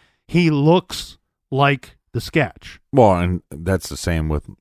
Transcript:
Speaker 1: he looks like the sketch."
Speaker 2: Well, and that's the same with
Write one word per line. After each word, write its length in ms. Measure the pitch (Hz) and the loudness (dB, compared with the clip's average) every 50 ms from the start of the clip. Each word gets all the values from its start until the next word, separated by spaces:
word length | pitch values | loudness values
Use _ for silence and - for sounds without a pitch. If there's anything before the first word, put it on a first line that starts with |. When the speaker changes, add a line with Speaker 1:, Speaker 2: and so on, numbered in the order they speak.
| _ _ _ _ _ - | _ _ _ _ _ -2
Speaker 1:
he 220 | 156 170 175 160 | 0 2 2 2
looks 680 | 151 143 143 156 175 185 - - - - - - - _ _ _ _ _ _ _ | 2 2 4 4 2 2 0 -4 -10 -14 -14 -14 -18 _ _ _ _ _ _ _
like 440 | 139 131 143 139 139 127 - - - _ _ _ | -2 0 0 0 0 -2 -6 -12 -20 _ _ _
the 100 | - 120 | -10 -8
sketch." 600 | - - - 165 139 - - - - - - - _ _ | -8 -4 -2 -2 -2 -2 -4 -10 -20 -20 -20 -20 _ _
Speaker 2:
Well, 240 | - 131 117 101 92 | 2 4 6 6 4
and 280 | 87 87 90 90 87 - _ | 2 0 -2 -2 -4 -6 _
that's 380 | - 76 85 90 95 87 - - | -16 -10 -6 -4 -4 -4 -4 -8
the 100 | - - | -12 -8
same 320 | - 87 85 80 78 78 | -6 -4 -4 -2 -2 -2
with 200 | 76 73 - - - - | -4 -4 -6 -10 -16 -20